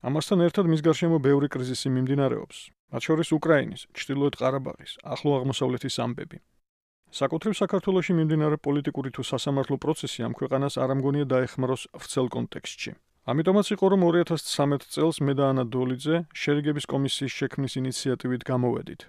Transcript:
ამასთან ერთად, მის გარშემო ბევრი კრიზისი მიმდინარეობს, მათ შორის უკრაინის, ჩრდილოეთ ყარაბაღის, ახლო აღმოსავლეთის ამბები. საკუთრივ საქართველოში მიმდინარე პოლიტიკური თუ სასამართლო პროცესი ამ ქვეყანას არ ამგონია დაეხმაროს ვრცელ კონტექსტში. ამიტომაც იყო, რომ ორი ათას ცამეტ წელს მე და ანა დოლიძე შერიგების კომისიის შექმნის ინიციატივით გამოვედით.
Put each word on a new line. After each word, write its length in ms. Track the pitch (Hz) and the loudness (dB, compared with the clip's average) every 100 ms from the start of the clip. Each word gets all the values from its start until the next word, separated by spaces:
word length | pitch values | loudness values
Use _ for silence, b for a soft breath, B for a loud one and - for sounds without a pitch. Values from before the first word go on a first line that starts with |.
ამასთან 340 | - 147 - 190 | -2 -2 2 4
ერთად, 260 | 170 185 180 | 4 4 2
მის 140 | 160 | 4
გარშემო 360 | 156 156 170 165 | 2 2 2 2
ბევრი 300 | 135 139 143 | 4 4 2
კრიზისი 380 | 135 127 127 139 | -2 -4 -4 0
მიმდინარეობს, 680 | 127 127 139 135 110 - - - _ _ | 0 0 2 2 -2 -8 -16 -20 _ _
მათ 160 | 127 | -8
შორის 260 | - 160 165 | 0 0 2
უკრაინის, 500 | 156 160 151 123 - - | 0 4 2 2 -8 -14
ჩრდილოეთ 460 | - - 139 143 - | -14 -6 0 0 0
ყარაბაღის, 560 | 127 139 135 147 - - | -2 -2 -6 -12 -14 -16
ახლო 300 | - 120 147 | -10 -2 2
აღმოსავლეთის 640 | 139 127 123 131 123 135 - | 2 0 0 0 -2 -4 -4
ამბები. 400 | 120 120 - - _ _ _ _ _ _ _ | -4 -4 -10 -14 _ _ _ _ _ _ _
საკუთრივ 380 | - 139 160 220 | -4 -2 0 -2
საქართველოში 580 | 202 196 190 185 190 170 | -2 0 0 2 0 2
მიმდინარე 420 | 175 160 156 151 147 | 2 2 2 2 0
პოლიტიკური 520 | - 143 143 143 135 | 0 0 0 -4 -6
თუ 120 | 123 | -6
სასამართლო 540 | 127 131 - 139 131 139 | -4 -4 0 0 0 -2
პროცესი 440 | - 156 135 - | -2 -2 -4 -6
ამ 100 | 117 | -6
ქვეყანას 400 | 120 131 131 139 131 | -4 -2 0 0 0
არ 100 | 131 | 0
ამგონია 360 | 135 135 143 139 | 2 2 0 2
დაეხმაროს 560 | 131 127 - 127 131 - | 2 0 -2 -2 -2 -6
ვრცელ 360 | - - - 127 | -16 -6 -2 0
კონტექსტში. 680 | 127 117 - - - 113 - _ _ - | -2 -6 -8 -14 -10 -12 -12 _ _ -2
ამიტომაც 400 | 131 160 196 202 | 0 4 4 4
იყო, 140 | 202 190 | 2 4
რომ 140 | 196 | 6
ორი 160 | 175 170 | 6 4
ათას 220 | 170 160 | 2 0
ცამეტ 380 | - - 143 143 | -4 0 2 0
წელს 320 | - - 160 156 | -4 0 0 2
მე 160 | 143 | 0
და 100 | 139 139 | 2 2
ანა 180 | 135 | 2
დოლიძე 520 | 120 123 127 127 147 165 165 | 0 -2 -2 -2 0 0 -2
შერიგების 560 | - - 147 147 147 - | -6 0 0 0 -2 -2
კომისიის 460 | 139 135 - 135 | -2 0 -2 -4
შექმნის 400 | - 135 - 131 - | -4 -4 -2 -4 -2
ინიციატივით 640 | 131 120 139 123 127 123 | -4 -2 -2 -2 -2 -4
გამოვედით. 560 | - 127 123 120 - - | 0 0 2 0 -6 -14